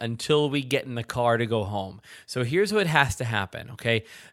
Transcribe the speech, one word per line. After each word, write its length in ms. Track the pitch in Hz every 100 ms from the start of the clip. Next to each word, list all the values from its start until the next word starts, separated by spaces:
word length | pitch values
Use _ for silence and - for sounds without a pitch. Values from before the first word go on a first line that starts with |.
until 480 | 117 117 - 151 147
we 140 | 143
get 240 | 127 135 131
in 100 | 117
the 80 |
car 320 | 110 127 120 117
to 100 | 117
go 180 | 113
home. 360 | 98 104 95 90 - - -
So 180 | 127
here's 280 | 120 175 202
what 140 | 214 175
has 260 | 156 139 -
to 80 |
happen, 460 | 117 107 95 113 -
okay? 320 | 117 120 113 - - -